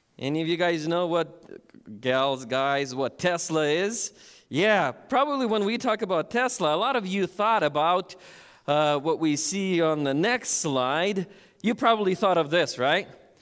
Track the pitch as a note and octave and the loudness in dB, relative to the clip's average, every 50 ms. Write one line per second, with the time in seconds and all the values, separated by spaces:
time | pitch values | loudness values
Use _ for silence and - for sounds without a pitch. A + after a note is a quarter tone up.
0 | _ _ _ - B2+ C3+ D3+ D#3+ E3 D#3+ F3 E3 F3 F3 E3+ D#3+ D3+ E3 E3 F3 | _ _ _ -8 -6 -4 -2 -2 -2 -2 0 0 0 0 0 0 -2 -2 -2 0
1 | F3+ E3+ E3+ E3+ D#3+ C#3+ - - - - G1+ - - _ - - - - G#2+ G2+ | 0 0 0 0 -2 -2 -6 -20 -20 -20 -20 -20 -20 _ -20 -20 -20 -18 -14 -6
2 | B2+ B2+ B2+ C3 C3+ C#3 C3+ B2+ C3 A2+ B2+ C3 C3+ C#3 C#3 C#3 C#3+ C3 B2 C3 | -2 0 2 2 2 0 -2 -4 -4 -4 -2 -2 0 0 0 0 -2 -4 -4 -4
3 | C3+ A#2 - - - F3+ F3 E3 - - D#3+ D#3 D#3 D3 D3+ F3 G3 G#3 A#3 A3+ | -4 -4 -4 -2 -2 -2 0 -2 -2 -2 0 0 2 2 2 0 0 -2 -2 -4
4 | - - - - - - - - _ - - D3 G3 G#3+ G#3+ F#3+ D#3 C3 A#2+ - | -6 -8 -10 -16 -20 -20 -20 -20 _ -6 -2 0 2 4 4 2 2 0 -2 -6
5 | - - C4 C4 C#4+ D4 C#4 C4+ B3+ G#3+ A3 G#3+ G3 G3+ A#3 A#3+ B3+ A#3+ A3 G#3+ | -8 -2 0 0 2 2 0 -2 0 0 0 0 0 0 -2 -2 0 -2 -2 -2
6 | A3+ F#3 F#3 D#3+ D3+ - - A#3+ B3+ B3 B3+ - F3+ D3+ D3+ E3+ A3 C4 C4 A#3+ | -2 -2 0 -2 -2 -2 -2 -2 0 0 -2 0 0 0 2 2 0 0 0 -2
7 | F#3+ F#3 F#3+ G3+ F#3 E3+ - - G#3 A3 A3+ G#3 D#3 D3 C#3+ D3 D#3 E3+ F3+ F#3+ | -2 -2 -2 -2 -2 -2 -2 -2 0 2 2 2 0 0 0 0 2 2 2 0
8 | F#3 - - - - - - - - - - - - - D3 D3+ D#3 D3 D3 C#3+ | -2 -6 -14 -20 -20 -20 -20 -20 -20 -20 -20 -10 -2 0 2 2 4 2 2 0
9 | C3+ D#3+ D#3 A#2+ D#3+ D#3 D3 C#3 - - F#3 G3+ G3 F#3+ F3+ E3+ E3 D#3+ D#3 D3+ | 0 0 0 0 2 0 0 0 -2 -2 -2 -2 -2 0 0 2 2 2 0 0
10 | C#3+ C3+ C3+ D3 F3+ A#3 B3 A#3+ - - - - - D#3 C3+ B2+ B2+ B2+ C#3 D#3+ | 0 0 0 2 2 0 0 -2 -2 -2 -2 -2 -2 0 0 0 0 0 0 0
11 | F3+ G3+ G#3+ F#3+ F3+ - - - - - _ _ - G#3+ A#3+ - C4 A#3 A3+ G#3+ | 0 0 -2 -2 -4 -8 -10 -20 -20 -20 _ _ -2 -2 -2 2 2 2 4 4
12 | G#3 F#3 F#3 - A3+ F#3+ F3+ E3+ D#3 C#3+ D#3+ F3 D3+ - - A#2+ B2 C#3 D#3+ G3 | 2 0 0 2 2 2 4 2 2 2 2 2 2 0 0 0 0 2 2 0
13 | F3 - - - - - _ _ | -2 -4 -14 -20 -20 -20 _ _